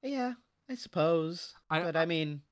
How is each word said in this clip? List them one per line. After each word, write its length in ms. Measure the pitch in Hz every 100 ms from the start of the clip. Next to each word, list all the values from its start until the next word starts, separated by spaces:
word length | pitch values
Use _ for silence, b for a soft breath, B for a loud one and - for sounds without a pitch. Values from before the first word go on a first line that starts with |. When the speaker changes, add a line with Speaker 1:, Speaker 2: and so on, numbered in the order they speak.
Speaker 1:
Yeah, 320 | 262 277 247 240 _ _ -
I 60 | 254
suppose. 760 | - 180 156 170 160 170 - - _
Speaker 2:
I, 120 | 156
Speaker 1:
But, 160 | 175 160
I 80 | 165
mean 360 | 165 151 147 -